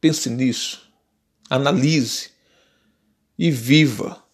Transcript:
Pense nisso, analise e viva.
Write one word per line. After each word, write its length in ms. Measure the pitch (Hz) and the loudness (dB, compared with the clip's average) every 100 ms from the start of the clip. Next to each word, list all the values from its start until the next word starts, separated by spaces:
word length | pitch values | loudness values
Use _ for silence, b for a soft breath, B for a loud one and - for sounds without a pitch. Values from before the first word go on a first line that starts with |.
Pense 260 | 160 156 - | 0 0 -4
nisso, 540 | 120 131 117 - - _ _ _ _ _ _ - | -2 -2 -2 -8 -12 _ _ _ _ _ _ -4
analise 800 | 131 139 185 139 160 117 - - _ _ _ _ _ _ _ _ _ _ - | -2 0 2 2 2 -2 -6 -12 _ _ _ _ _ _ _ _ _ _ -4
e 140 | 170 | -2
viva. 720 | 139 117 151 151 110 117 - _ | -2 4 4 4 0 -8 -10 _